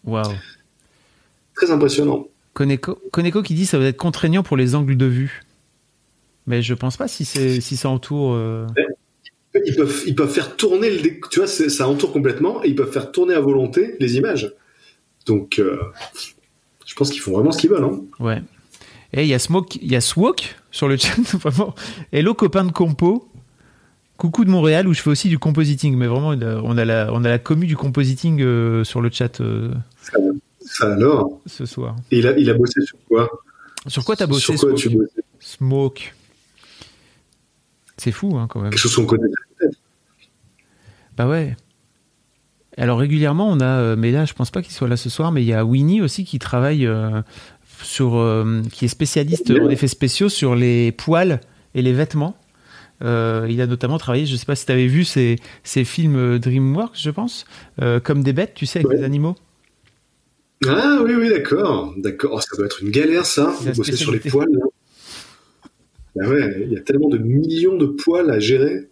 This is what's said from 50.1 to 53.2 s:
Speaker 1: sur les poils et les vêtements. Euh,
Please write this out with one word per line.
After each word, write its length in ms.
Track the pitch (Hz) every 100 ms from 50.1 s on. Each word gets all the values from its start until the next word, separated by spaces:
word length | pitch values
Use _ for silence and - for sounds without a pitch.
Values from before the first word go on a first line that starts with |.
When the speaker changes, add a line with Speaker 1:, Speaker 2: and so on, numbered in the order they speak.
| - 202
Speaker 1:
sur 240 | 202 135 120
les 340 | 123 120 117
poils 500 | - - 165 185 135 - _ _
et 80 | 135
les 100 | 127
vêtements. 440 | 127 - 151 151 - _ _ _ - - _
Euh, 420 | 117 117